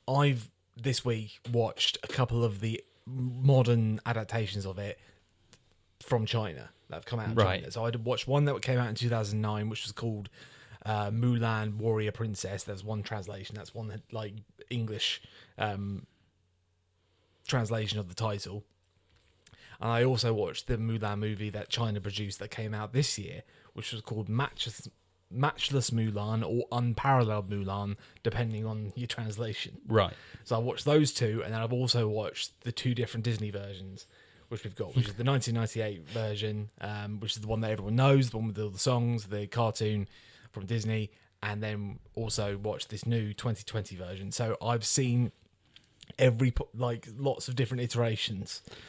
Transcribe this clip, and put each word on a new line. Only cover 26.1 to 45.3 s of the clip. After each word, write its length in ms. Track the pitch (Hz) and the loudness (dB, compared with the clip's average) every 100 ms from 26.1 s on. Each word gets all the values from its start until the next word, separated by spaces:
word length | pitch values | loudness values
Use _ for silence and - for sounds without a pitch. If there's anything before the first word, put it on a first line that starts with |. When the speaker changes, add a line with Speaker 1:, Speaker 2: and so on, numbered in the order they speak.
| 104 104 110 95 | 0 0 0 0
Speaker 1:
or 180 | 117 - | 0 0
Unparalleled 800 | 120 120 110 139 131 113 107 95 | 0 0 2 6 6 6 2 -2
Mulan, 480 | 101 95 98 101 101 - - | -2 -2 -2 -2 -6 -10 -4
depending 420 | - 113 117 107 110 | -2 0 -2 -2 -4
on 280 | 110 104 123 | -4 -6 -6
your 120 | 123 | -6
translation. 720 | - 110 104 117 98 - - - | -4 -4 -4 -4 -4 -8 -10 4
Speaker 2:
Right. 260 | 110 90 - - - - | 6 6 2 -16 -20 -2
Speaker 1:
So 100 | 113 | 0
I 40 | |
watched 260 | 120 - - | 2 0 6
those 260 | 151 147 | 6 6
two, 300 | - 120 113 | 4 2 2
and 100 | 101 | -2
then 80 | 110 | -2
I've 120 | 113 | 0
also 340 | 123 127 120 110 | 2 4 4 4
watched 540 | 107 101 - - - | 2 -2 -4 -8 -6
the 100 | 120 | -6
two 240 | - 131 123 | -2 0 0
different 300 | 117 117 110 | 0 0 0
Disney 240 | 110 104 | 0 -2
versions, 560 | 98 101 95 95 95 - - - - - | -4 -8 -10 -12 -14 -18 -20 -20 -20 -12
which 160 | 117 | -8
we've 120 | 107 - | -8 -6
got, 200 | 110 127 | -2 2
which 120 | 113 | 0
is 60 | 98 | 0
the 80 | 123 | 2
nineteen 300 | 139 120 117 | 2 2 0
ninety-eight 520 | 113 113 110 98 78 | 0 0 -2 -4 -6
version, 640 | 113 110 104 107 104 104 - | -4 -4 -2 -2 -4 -6 -8
um, 400 | 101 104 104 104 | -8 -6 -6 -6
which 140 | 107 | -4
is 80 | - | -6
the 60 | 107 | -2
one 120 | 110 | 0
that 100 | 110 | 0
everyone 240 | 107 101 117 | -2 2 4
knows, 320 | 135 139 127 | 8 8 6
the 80 | 113 | 0
one 100 | 113 | -2
with 120 | 101 | -2
all 100 | 107 | -4
the 100 | 92 | 0
songs, 460 | - 123 120 117 101 | 2 2 2 0 -2
the 180 | 104 101 | -4 -2
cartoon 640 | 120 117 - 107 107 98 - - - - | 0 0 2 0 0 -2 -8 -20 -20 -16
from 140 | - 95 | -12 -2
Disney, 440 | 117 107 110 104 - _ _ | -2 0 0 -2 -8 _ _
and 180 | 104 104 | -6 -4
then 380 | 107 104 101 - - | -4 -4 -6 -8 -10
also 440 | - 110 - 101 101 | -6 -2 0 0 -2
watched 320 | 104 101 - | -2 -4 -6
this 160 | 107 117 | -6 0
new 280 | 117 107 | 0 0
twenty 300 | 104 123 107 | -2 -2 -4
twenty 340 | - 110 92 92 | -4 -6 -6 -8
version. 340 | 90 95 98 | -8 -8 -6
So 240 | - 113 110 | -2 -2 0
I've 240 | 110 117 110 | 0 0 2
seen 480 | - 131 120 120 | 2 4 4 2